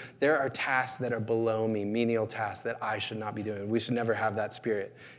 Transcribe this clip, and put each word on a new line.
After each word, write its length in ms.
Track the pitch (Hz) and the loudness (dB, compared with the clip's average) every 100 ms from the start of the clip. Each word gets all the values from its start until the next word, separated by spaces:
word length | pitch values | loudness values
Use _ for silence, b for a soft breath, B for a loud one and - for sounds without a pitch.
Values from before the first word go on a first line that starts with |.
| B B | B B
"There 180 | 143 151 | 4 4
are 120 | 135 | 2
tasks 480 | 123 - 131 127 - | 0 0 0 0 -2
that 160 | 123 | -2
are 60 | 117 | 0
below 480 | 107 113 113 110 113 | 0 2 2 2 2
me, 160 | 107 | 0
menial 440 | 101 113 117 117 107 | 0 2 2 2 0
tasks 340 | - 107 98 | -2 -4 -4
that 160 | 117 117 | -6 -4
I 200 | 110 110 | -2 -2
should 180 | - 107 | -4 -4
not 160 | 107 | -6
be 80 | 107 | -4
doing." 280 | 104 101 101 | -4 -4 0
We 100 | 113 | 0
should 160 | 110 120 | 2 0
never 180 | 113 | 2
have 220 | 104 110 104 | 2 2 0
that 180 | 107 | -2
spirit 420 | - 120 104 95 b b | -2 0 0 -2 b b